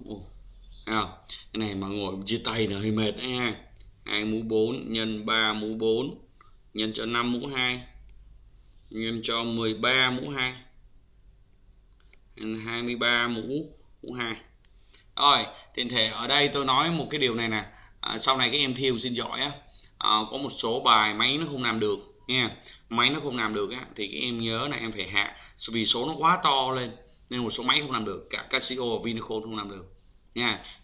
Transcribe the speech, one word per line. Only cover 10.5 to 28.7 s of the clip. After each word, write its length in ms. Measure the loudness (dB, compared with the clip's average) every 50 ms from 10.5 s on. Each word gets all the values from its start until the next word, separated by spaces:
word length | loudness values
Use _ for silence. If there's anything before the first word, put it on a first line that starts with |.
| -4 -8 -16 -20 -20 -20 -20 -20 -20 -20 -20 _ -20 -20 -20 -20 -20 -20 -20 _ _ _ -20 -20 -20 -20 -20 -20 -20 _ -20 -20 -20 -20 _ -20 -14
nhân 240 | -10 -8 -6 -6 -6 -6
hai 160 | -6 -6 -4
mươi 140 | -4 -2 -2
ba 320 | 2 2 4 4 4 2 2
mũ, 140 | 0 -2 -4 -2 -4 -4 -4 -6 -12 -20 -20 -20 -20 -18
mũ 100 | -12 -10
hai. 240 | -6 -4 -4 -4 -6 -8 -12 -20 -20 -20 _ -20 -20 -20 -20 _ -20 -20 _ _ 0
Rồi, 300 | 6 8 8 8 8 4 0 -6 -16 -18 -10 -6
tiện 140 | -4 -4 0
thể 180 | 2 2 2
ở 200 | 2 2 -2 0
đây 220 | 4 4 6 6 4
tôi 160 | 4 2 2
nói 260 | 4 4 4 4 4
một 160 | 2 0 -2 -2
cái 100 | -2 2
điều 140 | 2 2 2
này 140 | 2 0 0
nè. 160 | -2 -2 -4 -6 -12 -20 -20 -20 -16 -10
À, 180 | -6 -6 -4 -2
sau 180 | 2 2 2
này 140 | 4 4 2
các 80 | 4 2
em 160 | 2 2 0
thi 160 | 0 0 0
học 100 | 0 0
sinh 140 | -2 -4 -4
giỏi 260 | -4 -4 -4 -2 -4
á, 100 | -4 -4 -6 -10 -16 -20 -20 -20 -20 -20 -8 -2
à, 120 | 2 4 4 4 2 0
có 60 | -4
một 140 | -6 -6 -6 -6 -4
số 220 | -2 0 0 2
bài 340 | 6 6 8 8 6 4 2
máy 240 | 2 2 2 2 0
nó 80 | -2
không 160 | -4 -4 -2
làm 180 | 0 0 0 2
được 180 | 2 0 0 -2 -6 -14 -20 -14 -6
nha. 300 | -2 0 0 0 0 -4 -8 -18 -20 -20 -20 -12 -4
Máy 220 | 0 4 4 4
nó 100 | 4 2
không 160 | -4 -4 -2
làm 180 | -2 -2 -2 0
được 160 | -2 -2 -4
á, 160 | -6 -8 -12 -12 -8
thì 100 | -8 -8
các 120 | -6 -4 -4
em 200 | -4 -4 -2 -2
nhớ 280 | -2 0 0 0 -2 -2
là 80 | -4
em 160 | -4 -6 -6
phải 160 | -4 -6 -4 -2
hạ, 260 | 0 0 0 0 -4 -12 -20 -20 -18 -14 -10 -4
vì 140 | -2 0 2
số 200 | 2 2 0 0
nó 80 | -2 -2 2
quá 200 | 4 4 4 4
to 280 | 4 4 4 4 2 2
lên 260 | 0 -2 -2 -4 -8 -12 -20 -20 -20 _ -12 -6
nên 120 | -4 -4
một 80 | -2 -2
số 120 | -4 -2
máy 180 | 2 2 2 2
không 120 | 2 0
làm 120 | -2 -2 -2
được, 220 | -2 -6 -8 -6 -4
cả 160 | -2 -2 -2 0
Casio 340 | 0 0 0 0